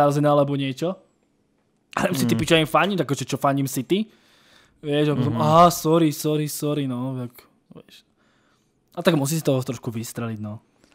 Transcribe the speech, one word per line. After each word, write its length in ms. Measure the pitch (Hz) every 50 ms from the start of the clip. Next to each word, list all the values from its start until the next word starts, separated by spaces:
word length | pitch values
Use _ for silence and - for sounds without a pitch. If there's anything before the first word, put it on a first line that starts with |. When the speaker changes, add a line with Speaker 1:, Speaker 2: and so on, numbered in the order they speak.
| 147 147
Speaker 1:
Arsenal 240 | 143 147 147 147 147
alebo 200 | 147 143 139 143
niečo. 400 | 139 139 135 131 131 160 175 190 - _ _ _ _ _ _ _ _ _ _ _ _ _ _ _ _ _ _ -
A 120 | - - 180
ja 80 | 180
si, 80 | 135 127 117
ty 80 | 117
Speaker 2:
Mm. 40 | 113
Speaker 1:
pičo, 140 | 110 - 170
ja 80 | 160 156
im 40 | -
fandím, 300 | - 151 165 196 208 175
tak 120 | 143 123 143
čo, 80 | - 131 -
čo 100 | 139 131
fandím 280 | - 139 139 139 139 131
City? 400 | - 135 120 - 175 202 220 - _ _ _ _ _ _ _ _ _ _ _ _ _ _ -
Vieš, 280 | 151 147 151 151 151
a 40 | 143
potom, 200 | 123 123 113 117
Speaker 2:
Mhm. 60 | 117 151
Speaker 1:
aha, 220 | 151 156 165 175 175
sorry, 400 | - - - 156 160 170 165 151 143
sorry, 320 | - - 151 151 151 151 147
sorry, 400 | - - 156 147 147 147 139 131
no, 280 | 127 120 127 135 131 127
tak, 120 | 123 120 - - - _ _ _ _ _ -
vieš. 280 | - - _ - - _ _ _ _ _ _ _ _ _ _ _ _ _ _ _ _ _ _ _
A 80 | 180 170
tak 120 | 190 165
musí 200 | 151 139 139 165
si 80 | 160 -
toho 200 | 156 135 131 127
trošku 280 | - 123 110 - 127
vystreliť, 480 | 110 117 113 - - - 120 113 113 107
no. 200 | 107 104 107 113 - _ _ _ _ _ _